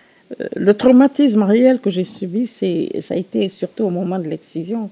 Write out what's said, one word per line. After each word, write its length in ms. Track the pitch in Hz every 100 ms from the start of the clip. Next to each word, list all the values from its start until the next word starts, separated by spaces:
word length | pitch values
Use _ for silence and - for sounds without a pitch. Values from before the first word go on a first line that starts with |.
| _ _ - -
euh, 60 | -
le 180 | - 185
traumatisme 680 | 208 247 247 269 277 294 214
réel 380 | 202 220 254 254
que 100 | 208
j'ai 140 | 180
subi, 420 | 180 - 185 190 240
c'est, 540 | - 190 170 - -
ça 120 | -
a 20 | -
été 320 | 190 220 196
surtout 380 | - 190 - 214
au 40 |
moment 300 | 175 185 185
de 80 | 160
l'excision, 600 | 156 - 165 165 226 214